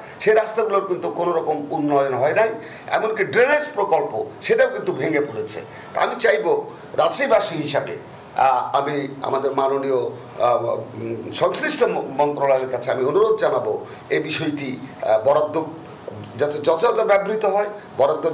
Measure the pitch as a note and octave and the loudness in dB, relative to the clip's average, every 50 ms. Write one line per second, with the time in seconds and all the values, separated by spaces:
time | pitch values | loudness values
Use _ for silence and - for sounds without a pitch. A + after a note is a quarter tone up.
0 | - - - - - G#3 A3 A3 G#3+ - - A#3 A3 G3 G3 G3 - F3 F3+ D#3 | -12 -14 -10 -2 2 4 4 4 4 2 0 -2 0 2 2 0 0 0 -2 -4
1 | - E3+ - E3+ F3 F3 E3+ E3 - D#3 D3+ D3 C#3+ - E3+ D#3 D3 D3 C#3+ C#3 | -4 -4 -4 -2 0 0 0 0 0 0 -2 -2 -2 -4 -4 -2 0 2 4 4
2 | C#3 C3+ B2+ B2 C3 D3+ E3 G#3 A3+ A3 - - - - - - - - - D#3+ | 2 2 0 2 2 2 4 4 2 2 0 -4 -10 -14 -16 -14 -8 -4 -2 0
3 | G#3 A3 G#3+ G#3+ F#3 D3+ - G#3+ B3 C#4 D4+ D4 D4 - - G3+ - - E3 D3+ | 0 0 0 -2 -2 0 2 4 4 4 4 2 0 -2 -2 -2 0 2 2 0
4 | C#3+ D3 - G#2+ G#2+ - - - - - A#3 A3+ C4 B3 - G#3 - F#3 D3 B2+ | 0 0 -4 -6 -6 -6 -8 -6 -2 0 4 4 4 2 2 -2 -4 -4 -2 -2
5 | C#3 D#3+ D3+ C#3+ D3 - A2+ A2 - - - - - - - - - - - - | 0 0 0 0 0 -2 -4 -6 -8 -8 -8 -10 -12 -12 -14 -16 -14 -6 -2 -2
6 | - - - - - A3+ - - E3+ E3+ C#3 - - - - - - - - - | -2 -2 0 0 2 2 4 4 4 2 2 0 0 -4 -10 -16 -16 -8 -2 0
7 | D#3 E3 - - C#4 A3 E3+ - - - E3 D#3 C#3+ C#3+ D3 A#2+ - - - - | 0 2 2 0 2 4 4 4 4 2 -2 -4 -2 -2 -2 -2 -2 -2 -6 -10
8 | - - - - - - - - B2 C3+ B2+ B2 - - - C#3+ C#3 D3 D3 C#3+ | -12 -14 -18 -18 -18 -8 0 2 4 4 4 2 0 0 0 0 0 0 -2 -2
9 | C#3 C3 - - - - C#3+ C3 C3+ C#3 C3+ C#3 C3+ C3+ C#3 C3+ C3+ C3+ C3 B2 | -2 -4 -6 -6 -4 -2 0 0 0 0 0 2 2 2 2 0 0 2 2 2
10 | - - - - - - - - G#2+ B2 A#2+ A#2 A#2 A2+ G#2 - - - - A2 | 0 0 -4 -8 -14 -12 -4 2 4 4 4 4 2 0 -2 -2 -4 -8 -10 -8
11 | A2+ A2+ A#2 - - - - - D#3 F#3+ - - - D4+ - - A#3+ - F3+ C#3+ | -8 -6 -6 -6 -8 -8 -4 0 0 0 0 0 -2 -2 0 2 2 2 0 -2
12 | C#3+ C#3 C3+ C#3+ D3 D3 D3 B2+ C#3 C#3 C3+ C3 C3 C3 B2+ A#2+ - C3 B2+ B2+ | -4 -4 0 0 2 2 2 2 4 4 4 4 2 0 -4 -4 -2 -2 0 0
13 | B2+ C#3 D3+ G3 A3 A3 A3 - F3 C#3+ C3 B2 A2 G#2+ G#2 - - - - - | 2 2 4 4 4 4 4 4 2 2 2 2 0 -2 -4 -4 -6 -10 -14 -12
14 | - - - E3+ D#3 D#3 - - D#3+ D#3 D3 C#3 C#3 B2+ - - - - - - | -6 -2 -2 -2 -2 -2 -4 -4 -2 -2 -4 -4 -4 -6 -8 -8 -10 -12 -10 -4
15 | - - A2 A2 A2 C3+ D3 D3+ D3+ D3 D3 D#3+ D#3+ D3+ - - - - - - | 0 2 2 4 4 4 4 4 2 0 0 -2 -4 -4 -8 -12 -14 -16 -16 -16
16 | - - - G#2 - - - A2 D3 D3 D3 D3 D3 D#3 - A#3+ A#3 A#3 - A3 | -14 -14 -12 -12 -12 -10 -4 -2 -2 -2 -2 0 2 2 2 4 4 2 2 2
17 | A3 G3+ G3+ G3 - G3+ G#3+ G#3+ - F#3+ F#3+ G#3 G#3 G#3 - - - - - - | 2 4 4 4 2 0 -2 0 0 2 2 2 0 -2 -4 -12 -16 -8 0 2
18 | C3+ C#3+ D#3 D3 D#3+ E3 | 2 2 2 2 0 -2